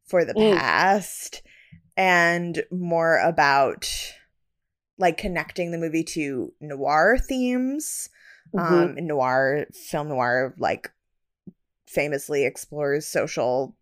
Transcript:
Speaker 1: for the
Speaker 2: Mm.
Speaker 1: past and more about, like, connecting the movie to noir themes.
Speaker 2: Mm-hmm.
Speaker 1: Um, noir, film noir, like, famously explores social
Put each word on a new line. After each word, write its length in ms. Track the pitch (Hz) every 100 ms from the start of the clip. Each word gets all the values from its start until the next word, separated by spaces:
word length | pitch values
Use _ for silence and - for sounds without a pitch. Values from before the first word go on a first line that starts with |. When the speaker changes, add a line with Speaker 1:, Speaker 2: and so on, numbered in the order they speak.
| _
Speaker 1:
for 200 | 180 160
the 80 |
Speaker 2:
Mm. 240 | 214 214 190
Speaker 1:
past 840 | 120 82 180 202 175 - - - - _ _ - _ -
and 680 | 190 175 170 170 175 165 -
more 480 | 180 175 165 165 156
about, 960 | 131 165 143 139 131 - - - - - _ _ _ _ _ _ _ -
like, 200 | 180 160
connecting 540 | 208 170 151 - 170
the 60 | 165
movie 260 | 165 160
to 480 | 165 175 143 131 87 -
noir 580 | 151 139 139 156 180 254
themes. 920 | - 262 247 254 254 285 - - - _ - - _
Speaker 2:
Mm-hmm. 200 | 196 170
Speaker 1:
Um, 220 | 175 170 139 165
noir, 580 | 147 127 131 135 147 -
film 360 | - - 156 151
noir, 440 | 131 120 123 131 -
like, 340 | 113 - - _ _ _ _ _ - - _ _ _
famously 580 | - 147 139 - 147 127
explores 600 | - - 147 143 143 -
social 680 | 156 131 - 123 127 131 -